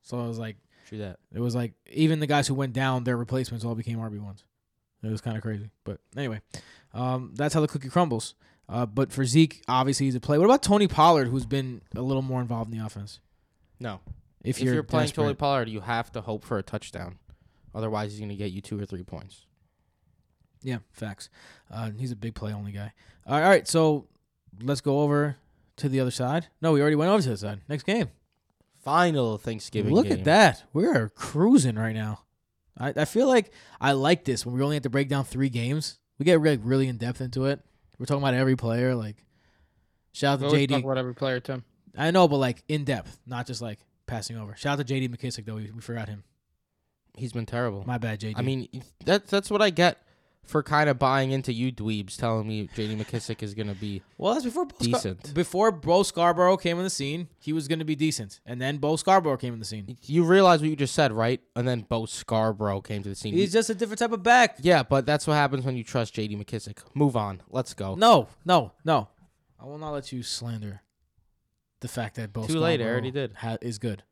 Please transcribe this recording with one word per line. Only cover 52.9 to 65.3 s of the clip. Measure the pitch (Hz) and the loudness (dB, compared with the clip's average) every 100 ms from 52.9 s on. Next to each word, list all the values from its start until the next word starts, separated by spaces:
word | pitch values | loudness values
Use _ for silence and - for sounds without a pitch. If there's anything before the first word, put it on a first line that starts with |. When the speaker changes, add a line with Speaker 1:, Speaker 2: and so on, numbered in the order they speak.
Speaker 2:
McKissick | 107 110 117 - 113 | -4 -6 -6 -8 -8
is | 107 | -8
gonna | 104 104 | -6 -6
be | 98 104 98 - _ | -6 -8 -8 -12 _
Speaker 1:
Well, | 190 | -2
that's | 254 | 0
before | 247 262 311 | -2 -4 -6
Bo | - | -4
Scar- | 120 | -2
Speaker 2:
decent. | 240 - 92 143 | 0 -2 -8 -8
Speaker 1:
before | 147 175 180 220 | -4 -2 2 2
Bo | 175 131 175 | 2 2 2
Scarborough | 196 - 170 170 180 190 | 2 2 2 4 4 4
came | 175 170 | 0 -2
on | |
the | 185 | -4
scene, | - 139 160 175 _ | -4 -6 -6 -10 _
he | - | -4
was | 156 139 | -4 -2
gonna | 160 | -4
be | 156 151 | -2 0
decent, | 156 151 101 - - | 0 0 -8 -12 -12
and | 123 | -6
then | 131 147 | -4 -2
Bo | 147 | 0
Scarborough | 160 - 190 160 131 | 0 6 6 6 -2
came | 127 | -4
on | 117 | -8
the | |
scene. | 107 110 98 123 | -10 -10 -12 -14
Speaker 2:
You | - 151 | 0 2
realize | 165 190 190 165 | 8 8 8 8
what | 156 | 4
you | 151 | 0
just | 139 | -2
said, | - 143 | 2 2
right? | 110 113 127 _ - | 2 0 0 _ -4
And | 123 | -2
then | 120 | -2
Bo | 104 117 113 | -2 -4 -4
Scarborough | - - 113 110 104 107 98 | -10 -2 0 0 0 -2 -2
came | - 104 | -4 -8
to | 98 | -8
the | 98 | -8
scene. | 110 | -2
Speaker 1:
He's | 104 196 | 0 2
just | 208 226 | 2 0
a | |
different | 208 220 214 | -2 -4 -2
type | 233 | -2
of | 226 | 0
back. | 185 247 233 - | 6 6 6 2
Speaker 2:
Yeah, | 151 170 | 4 4
but | 131 135 | 4 2
that's | 127 147 | 2 0
what | - | 2